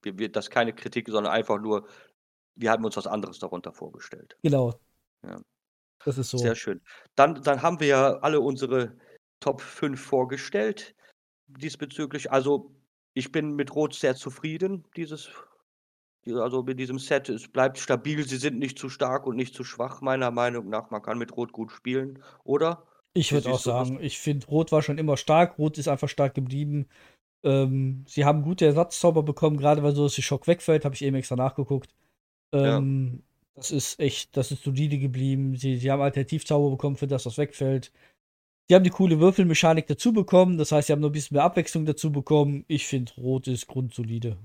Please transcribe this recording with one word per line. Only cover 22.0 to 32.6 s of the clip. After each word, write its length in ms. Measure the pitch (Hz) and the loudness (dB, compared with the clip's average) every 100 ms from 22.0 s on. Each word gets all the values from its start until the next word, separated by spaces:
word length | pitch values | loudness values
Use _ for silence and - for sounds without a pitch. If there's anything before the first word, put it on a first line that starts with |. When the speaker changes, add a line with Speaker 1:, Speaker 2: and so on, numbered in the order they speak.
| 135 135 - - | -4 -12 -20 -20
Speaker 1:
oder? 400 | - 139 160 165 _ _ _ | -2 0 2 -2 _ _ _
Speaker 2:
Ich 180 | - 156 | -2 0
Speaker 1:
Wie 40 | 143 | 0
Speaker 2:
würd 120 | 127 | 0
auch 60 | |
Speaker 1:
siehst 140 | 127 - | -2 0
du 20 | |
das? 160 | 120 127 | -2 -2
Speaker 2:
sagen, 120 | 135 | -4
ich 180 | 160 - | -6 -6
find, 300 | - 147 - | -4 -4 -2
Rot 220 | 147 160 | -2 2
war 100 | 156 | 2
schon 160 | 151 160 | 2 -2
immer 200 | 156 139 | 0 -2
stark, 400 | - 156 175 - | 4 4 4 2
Rot 200 | 151 151 | -2 -2
ist 100 | 147 | -2
einfach 220 | 139 143 | -2 -2
stark 240 | - 139 | 0 0
geblieben. 540 | 135 131 135 147 147 139 _ - _ _ _ | 0 -4 -4 -4 -4 -6 _ -20 _ _ _
Ähm, 600 | - 135 135 135 135 131 135 | 0 2 2 0 -2 -4 -8
sie 180 | - 143 | 0 4
haben 180 | 151 | 4
gute 220 | 147 180 160 | 0 4 4
Ersetzzauber 580 | 143 175 - 175 160 | 4 2 2 2 4
bekommen, 340 | 151 139 156 147 | 0 2 2 4
gerade 260 | 139 147 | 2 4
weil 120 | 147 143 | 4 2
so, 80 | |
dass 120 | 147 - | 0 0
die 60 | |
Schock 260 | 127 139 - | -4 -4 0
wegfällt, 360 | 175 - 156 | 0 4 2
hab 100 | 147 | 2
ich 100 | 135 | -2
eben 120 | 143 135 | -2 -2
extra 200 | 127 123 | -2 -2
nachgeguckt. 600 | 131 - 139 139 - _ _ _ _ _ _ | -2 -2 -4 -4 -6 _ _ _ _ _ _
Speaker 1:
Ja. 240 | 143 | 2